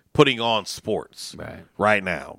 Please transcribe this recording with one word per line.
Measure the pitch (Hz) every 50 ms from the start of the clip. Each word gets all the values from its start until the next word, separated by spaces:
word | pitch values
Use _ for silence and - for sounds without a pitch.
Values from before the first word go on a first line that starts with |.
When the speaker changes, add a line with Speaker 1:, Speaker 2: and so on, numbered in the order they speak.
| _ _
Speaker 1:
putting | _ - 147 139 123 113
on | 117 117 113 107 90
sports | - - - - 113 104 82 - - _ - - - - 82
Speaker 2:
Right. | - - 80 82 - _ _ -
Speaker 1:
right | 98 107 107 101 92
now, | 92 87 76 - 76 -